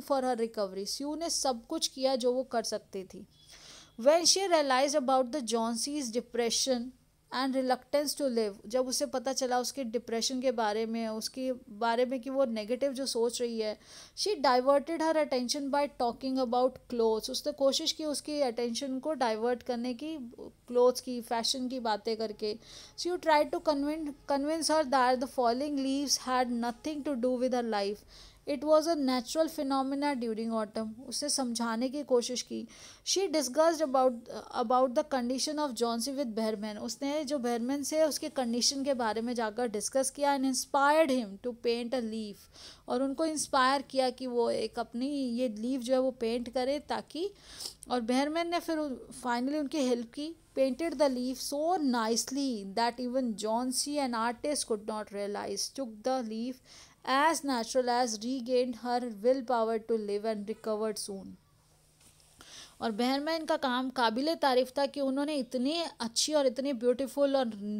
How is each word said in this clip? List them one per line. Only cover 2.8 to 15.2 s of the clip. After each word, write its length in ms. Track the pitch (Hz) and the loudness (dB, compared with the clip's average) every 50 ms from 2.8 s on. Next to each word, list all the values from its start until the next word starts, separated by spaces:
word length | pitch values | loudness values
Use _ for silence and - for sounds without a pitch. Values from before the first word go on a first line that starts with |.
| - _ - 196 185 | -10 _ -12 -12 -12
थी। 240 | 190 - 185 214 - _ _ - - - - - - - - - - _ - | -12 -16 -18 -18 -20 _ _ -20 -20 -20 -20 -20 -20 -20 -20 -20 -20 _ 4
When 220 | 220 277 311 349 339 | 8 8 8 8 8
she 240 | 294 - 370 392 | 6 4 4 4
realized 560 | 381 349 311 294 269 254 254 277 294 269 302 254 | 4 4 4 6 4 4 4 4 4 2 2 2
about 220 | 254 262 262 262 240 | 4 4 4 2 2
the 100 | 233 - 240 208 226 | -2 -6 -2 -2 0
Johnson's 580 | 233 226 233 233 226 - 285 294 302 269 233 | 0 0 0 -2 -2 -4 -4 -4 -4 -4 -2
depression 720 | 214 240 226 - - 233 240 233 226 - - 269 254 240 240 254 - _ _ _ _ _ _ _ - | -4 -4 -4 -2 -2 0 0 2 2 0 2 2 0 0 -2 -6 -10 _ _ _ _ _ _ _ -4
and 200 | 240 269 269 247 | -2 -2 0 0
reluctance 680 | 269 254 254 254 240 - _ - 285 302 277 - - | 0 2 2 2 0 0 _ 0 0 2 0 -2 0
to 80 | 294 262 | -2 0
live, 380 | 233 226 220 208 196 - - | 2 2 0 0 -2 -8 -10
जब 200 | 214 233 254 262 | -2 0 0 0
उसे 180 | 262 247 - 294 | 0 0 -2 -2
पता 280 | 247 277 262 240 269 269 | -2 -2 -2 -2 -2 -2
चला 260 | - 269 240 247 247 | -2 0 0 0 0
उसके 240 | 240 - - 277 269 | 0 -2 -4 -6 -6
डिप्रेशन 580 | 226 220 240 - - 226 226 226 - 262 254 | -4 -4 -4 -4 -2 -2 -2 0 0 -2 0
के 100 | 247 262 | 0 0
बारे 340 | 240 226 226 208 208 220 226 | 0 2 0 0 0 0 -2
में, 220 | 220 226 226 226 | -2 -2 -4 -4
उसके 460 | 220 220 220 220 - - 269 254 262 247 247 - - | -4 -6 -6 -8 -8 -6 -4 -4 -4 -4 -4 -8 -16
बारे 360 | 208 202 233 233 233 233 254 | -6 -2 0 0 2 2 2
में 140 | 240 269 254 | 0 0 -4
कि 100 | 233 269 | -6 -4
वो 160 | 262 269 269 | 0 0 2
नेगेटिव 480 | 240 226 220 214 202 254 240 277 285 254 | 2 0 -4 -2 -2 -2 0 0 -2 0
जो 120 | 254 269 | -2 -4
सोच 360 | 220 - 233 226 240 - - | -2 0 0 0 0 0 -2
रही 180 | 247 240 233 220 | -4 -2 -2 -2
है, 200 | 214 214 208 - - - - - - - _ | -2 -4 -4 -8 -14 -20 -20 -20 -20 -18 _
she 180 | - - 381 427 | -4 -2 -2 0
diverted 640 | 302 269 277 247 254 254 269 277 285 277 - 339 311 | 2 4 6 6 6 6 6 4 4 4 0 -2 0
her 160 | 311 320 320 | 2 2 4
attention 460 | 311 | 2